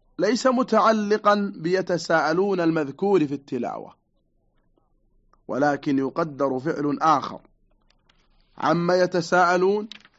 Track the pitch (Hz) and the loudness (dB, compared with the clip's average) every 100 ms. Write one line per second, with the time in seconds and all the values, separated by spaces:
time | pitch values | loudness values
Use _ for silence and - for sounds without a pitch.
0 | _ - 190 240 262 247 254 220 208 220 | _ -4 -2 2 2 0 2 2 4 2
1 | 208 208 208 208 202 - 165 185 185 170 | 0 0 2 2 0 -4 -2 -2 0 -4
2 | - 165 151 170 202 185 165 160 139 131 | 0 0 2 0 0 0 0 0 -4 -4
3 | 196 190 147 143 - 127 110 53 - - | 0 2 0 -4 -8 -6 -6 -8 -14 -20
4 | _ _ _ _ _ _ _ _ _ _ | _ _ _ _ _ _ _ _ _ _
5 | _ _ _ _ - 117 147 139 147 135 | _ _ _ _ -8 -2 0 -2 -2 -2
6 | 135 - 165 135 139 127 147 147 147 135 | -2 -4 -6 -4 -4 -2 -4 -4 -4 0
7 | 160 143 107 101 _ _ _ _ _ _ | 2 2 0 -12 _ _ _ _ _ _
8 | _ _ _ _ _ - 139 165 175 180 | _ _ _ _ _ -4 0 0 2 2
9 | 180 180 165 180 175 180 190 208 214 - | 2 0 2 2 4 2 2 0 -4 -14
10 | _ | _